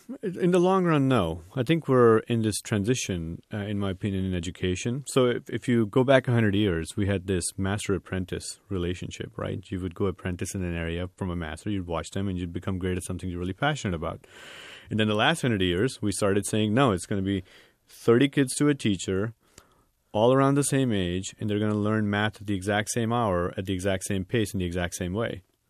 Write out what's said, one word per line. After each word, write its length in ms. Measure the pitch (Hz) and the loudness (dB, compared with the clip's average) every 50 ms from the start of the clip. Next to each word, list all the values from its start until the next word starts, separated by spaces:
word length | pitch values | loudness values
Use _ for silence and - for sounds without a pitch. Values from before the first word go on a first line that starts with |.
| _ - 262 - - | _ -16 -12 -8 -8
in 280 | 196 175 - 185 175 | -6 -2 0 2 4
the 80 | 180 180 | 4 6
long 260 | 175 185 190 190 180 | 4 4 4 4 4
run, 240 | 170 160 143 135 135 | 4 4 4 4 4
no. 360 | 131 117 90 82 82 85 - - - | 4 4 2 2 0 -4 -8 -8 -6
I 60 | 131 123 | -4 0
think 260 | 110 165 165 - - | 0 0 0 2 4
we're 300 | 131 127 120 113 110 110 | 6 8 8 8 8 6
in 240 | - - 120 113 110 | 4 2 0 0 2
this 180 | 110 101 - | 0 -2 -2
transition, 800 | - - 117 104 95 110 127 120 - - 98 87 82 80 87 - - _ - | -2 -2 0 0 2 2 0 0 -2 -4 -4 -4 -4 -6 -8 -10 -12 _ -8
uh, 40 | 107 | -8
in 200 | 101 104 104 101 | -6 -4 -4 -2
my 120 | 101 98 | -2 -2
opinion, 360 | 95 - - 104 98 95 95 | -2 -2 -4 -2 -2 -2 -2
in 80 | 95 90 | -2 -2
education. 680 | 90 85 92 82 - - 92 90 - - 120 120 143 131 | -2 -4 -6 -6 -4 -2 -2 -2 -2 -2 -4 -4 -6 -6
So 200 | - - 135 127 | -2 2 2 4
if, 220 | 120 117 104 - - | 4 2 0 -4 -6
if 180 | - 113 - | -8 -4 0
you 200 | - 120 117 110 | 2 2 2 2
go 180 | 101 - 131 127 | 2 2 2 4
back 240 | 131 135 131 123 - | 6 6 4 4 4
a 40 | 120 | 4
hundred 220 | 117 113 104 95 | 4 4 4 4
years, 400 | 101 107 101 85 82 82 - - | 4 2 2 2 0 -2 -4 -2
we 120 | - 101 | -2 0
had 200 | 95 101 95 90 | 0 0 0 0
this 180 | 95 95 87 - - - | 0 -2 0 -2 -4 -4
master-apprentice 1000 | - 95 95 101 104 - - 98 87 - - 98 92 92 - - - - - - - _ - | -4 -2 -2 -2 -2 -2 -2 -2 -2 -2 -4 -4 -4 -4 -4 -6 -8 -8 -10 -14 -16 _ -8
relationship, 640 | 101 92 87 87 90 - - - - - - - - - | -4 -4 -2 -4 -4 -6 -8 -12 -10 -10 -12 -12 -10 -8
right? 260 | - 98 101 101 - - | -6 -6 -6 -8 -8 -8
You 100 | 101 90 | -8 -6
would 140 | 92 92 - | -6 -6 -4
go 120 | - 101 | -2 -2
apprentice 480 | 95 85 - - 95 90 87 98 - - | -2 -2 -4 -6 -6 -6 -6 -6 -8 -6
in 80 | 98 92 | -6 -4
an 140 | 87 85 | -4 -4
area 320 | 85 85 82 82 85 90 87 - | -4 -4 -4 -4 -4 -6 -8 -8
from 140 | - 104 90 | -8 -6 -6
a 60 | 87 | -4
master, 340 | 87 82 78 78 - - 107 | -6 -6 -8 -10 -8 -6 -6
you'd 160 | 104 98 90 | -6 -4 -4
watch 240 | 87 82 80 78 - | -4 -4 -4 -4 -6
them, 180 | - 98 98 101 | -6 -4 -4 -2
and 80 | 92 | -2
you'd 160 | 90 90 85 87 | -4 -6 -6 -8
become 260 | 95 - 101 95 90 | -6 -6 -4 -4 -4
great 200 | 92 92 90 90 | -2 -4 -4 -4
at 60 | - | -6
something 260 | - 92 87 - 92 | -6 -8 -8 -8 -8
you're 100 | 87 87 | -6 -6
really 140 | 87 90 92 | -6 -6 -4
passionate 400 | - 143 147 156 135 - 104 87 | -2 -2 -2 -2 -2 -4 -4 -4
about. 320 | 78 80 80 - - - - - - - - - - - - - - - - | -4 -4 -6 -8 -10 -14 -20 -20 -20 -20 -20 -20 -20 -20 -20 -20 -20 -10 -4
And 100 | - 107 | -2 0
then 80 | 110 107 | 0 2
the 60 | 104 | 2
last 260 | 104 117 143 165 - | 2 2 2 2 0
hundred 220 | - 127 113 95 92 | 0 0 0 2 2
years, 400 | 90 87 87 113 131 - - - | 2 2 2 0 0 -2 -4 -4
we 100 | 104 95 | -4 -2
started 320 | - 107 98 98 104 101 | 0 2 2 2 2 0
saying, 300 | - - 107 107 107 104 | 0 0 0 0 2 2
"No, 180 | 127 143 123 95 | 2 2 2 2
it's 140 | 87 - | 0 -2
gonna 160 | - 110 98 95 | -4 -4 -2 0
be 220 | 98 98 95 - - - - - _ _ _ _ _ | 0 -2 -2 -4 -8 -14 -20 -20 _ _ _ _ _
thirty 400 | - - - - 117 123 139 139 | -20 -2 2 4 6 6 4 4
kids 260 | 135 147 139 131 - | 2 0 0 0 0
to 120 | - 147 147 | 0 2 2
a 60 | 147 | 2
teacher, 580 | 143 - 110 101 90 - - 95 95 104 117 110 _ _ _ _ - - _ _ _ _ _ _ _ _ _ - | 2 0 0 0 0 -2 -2 -2 -2 -2 -4 -8 _ _ _ _ -20 -20 _ _ _ _ _ _ _ _ _ 0
all 200 | 104 110 123 131 | 4 4 6 6
around 240 | 135 135 135 139 | 6 4 4 4
the 80 | 143 139 | 2 2
same 280 | - 147 135 135 123 107 | 2 0 0 2 2 2
age, 440 | 98 92 87 87 92 95 - - - | 0 0 0 -2 -4 -6 -8 -10 -8
and 100 | 107 107 | -4 -2
they're 120 | 104 104 | -2 0
gonna 120 | 107 107 104 | 0 0 0
learn 380 | 104 104 107 110 110 107 101 | 0 0 0 0 0 0 0
math 300 | 101 104 107 107 - - | 0 0 0 -2 -2 -6
at 80 | 101 101 | -6 -4
the 60 | 101 | -4
exact 340 | 95 92 104 104 104 104 - | -2 0 0 0 0 0 -2
same 220 | - 123 113 110 117 | -2 -2 -2 0 0
hour, 420 | 120 117 104 90 87 87 92 - | 0 2 2 2 0 0 -2 -4
at 100 | - 95 | -6 -4
the 60 | 95 98 | -4 -4
exact 300 | 90 92 101 95 92 - | -2 0 0 -2 -2 -2
same 220 | - 104 95 90 | -4 -4 -4 -2
pace, 280 | - - 120 107 - - | -2 0 -2 0 -2 -2
in 60 | 98 | -4
the 80 | 90 | -4
exact 300 | 87 85 90 87 90 - | -2 -2 -2 -4 -4 -4
same 160 | - 92 87 92 | -6 -6 -4 -4
way." 300 | 107 117 - - - - _ _ _ _ | -4 -4 -4 -6 -10 -14 _ _ _ _